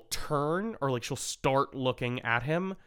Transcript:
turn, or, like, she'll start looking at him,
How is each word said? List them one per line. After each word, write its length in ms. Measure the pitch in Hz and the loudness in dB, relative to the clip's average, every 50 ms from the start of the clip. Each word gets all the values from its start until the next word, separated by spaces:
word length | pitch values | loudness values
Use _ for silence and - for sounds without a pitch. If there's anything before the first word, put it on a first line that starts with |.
| - - | -2 -4
turn, 640 | - - - - 151 143 143 151 165 185 208 226 220 - | -4 -4 -2 0 0 0 2 2 0 0 -2 -4 -4 -2
or, 80 | 139 135 | -2 0
like, 140 | 127 120 113 | 0 0 -2
she'll 140 | - 139 - | -4 -4 -4
start 580 | - - - - - 147 135 135 139 - - | -4 -6 -4 0 2 4 4 4 4 2 0
looking 460 | 135 131 127 120 - 127 120 123 123 | -2 0 0 0 0 -2 -2 -2 -2
at 220 | - 117 117 120 123 | 0 2 2 2 2
him, 320 | 143 156 175 190 190 190 - - | 2 0 0 0 -2 -6 -8 -14